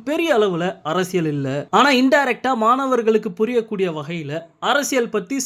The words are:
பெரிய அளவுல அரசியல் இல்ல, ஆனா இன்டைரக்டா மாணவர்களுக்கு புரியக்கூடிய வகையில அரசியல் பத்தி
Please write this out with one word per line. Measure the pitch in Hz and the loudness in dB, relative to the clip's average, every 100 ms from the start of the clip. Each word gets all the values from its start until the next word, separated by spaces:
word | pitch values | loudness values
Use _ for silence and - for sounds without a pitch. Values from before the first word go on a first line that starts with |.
| 254 | -4
பெரிய | 320 330 240 | -2 2 2
அளவுல | 208 170 180 - 151 | 2 0 -4 -4 -4
அரசியல் | 175 180 180 156 | -2 -2 -2 -2
இல்ல, | 147 135 143 - 254 | -2 -4 -4 0 2
ஆனா | 277 254 | 4 4
இன்டைரக்டா | 262 302 269 226 254 247 | 4 4 2 0 -2 2
மாணவர்களுக்கு | 220 254 269 247 220 220 220 175 | 2 2 2 0 2 2 0 -4
புரியக்கூடிய | 226 247 220 202 185 151 | -2 0 -2 -2 -2 -4
வகையில | 147 170 143 156 - - 190 | -8 -8 -6 -8 -10 -6 0
அரசியல் | 269 277 269 233 | 0 0 -2 -2
பத்தி | 220 185 269 | -4 -4 -6